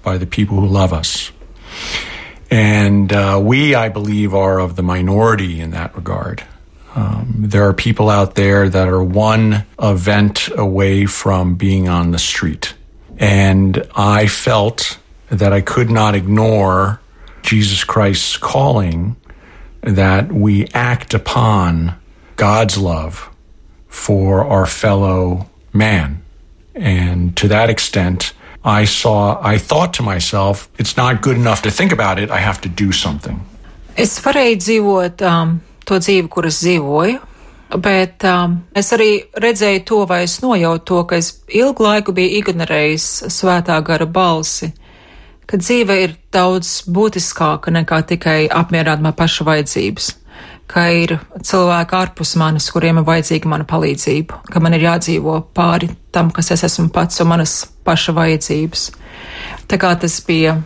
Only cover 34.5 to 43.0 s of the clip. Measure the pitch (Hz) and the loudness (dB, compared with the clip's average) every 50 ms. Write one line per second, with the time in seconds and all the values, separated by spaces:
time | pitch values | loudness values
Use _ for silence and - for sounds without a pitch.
34.5 | 226 190 180 208 226 220 208 202 196 185 180 175 175 - 202 180 170 170 165 165 | 2 0 0 0 0 2 2 2 2 2 0 -2 -4 -2 0 0 2 2 2 0
35.5 | 170 165 - - - - - - 190 185 175 - 202 185 170 165 - 180 165 160 | -2 -4 -6 -12 -20 -18 -4 -2 -2 0 2 2 2 2 0 0 -4 -2 -2 -2
36.5 | 151 - 165 175 180 165 143 139 143 151 170 208 247 - - - - - - - | -2 0 0 0 0 0 0 0 0 2 2 2 0 -2 -8 -16 -20 -20 -20 -20
37.5 | - - - _ - 185 170 208 196 190 185 180 - _ - 190 180 180 175 175 | -20 -20 -14 _ -6 -2 0 2 2 2 0 -2 -4 _ 0 2 2 2 2 0
38.5 | 175 170 - - - 202 202 - 240 226 220 214 208 202 - - - 214 220 233 | -2 -4 -6 -4 -4 -2 0 2 2 4 4 4 4 2 -2 -8 -8 -2 0 0
39.5 | 233 190 214 202 196 190 185 - 226 208 202 175 180 175 175 175 - - - 254 | 2 2 2 2 0 0 0 0 0 0 2 2 0 0 0 -2 -4 -4 0 0
40.5 | 233 185 165 165 165 165 - - 185 175 175 175 180 170 165 - - - - - | 2 2 2 2 0 -2 -2 0 0 0 0 0 -2 -2 -2 -4 -8 -12 -16 -2
41.5 | - 208 247 277 269 - 226 208 208 208 208 202 180 185 185 185 196 208 202 196 | 0 2 2 2 2 2 2 2 2 2 0 -2 0 0 0 0 0 0 -2 -2
42.5 | 180 170 165 - 160 151 151 151 156 156 | -2 -2 -2 -2 0 0 0 0 0 -2